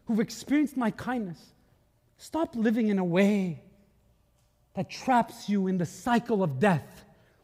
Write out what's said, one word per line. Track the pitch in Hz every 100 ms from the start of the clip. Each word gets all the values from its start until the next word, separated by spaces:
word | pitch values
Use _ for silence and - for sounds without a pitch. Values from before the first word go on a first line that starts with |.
| -
who've | 220
experienced | 220 - - 294 294 269
my | 226
kindness, | - - 254 196 156 - _ _ _ _ _ _ _
stop | - 214 226 233
living | 220 226 220
in | 196
a |
way | 180 170 202 208 185 143 - _ _ _ _ _ _ _ _ _ _
that | - -
traps | - - 240 226 - -
you | 202 190
in | 185
the | 175
cycle | - 254 240 - 214
of | 185 131
death," | 208 156 - - - _ _ _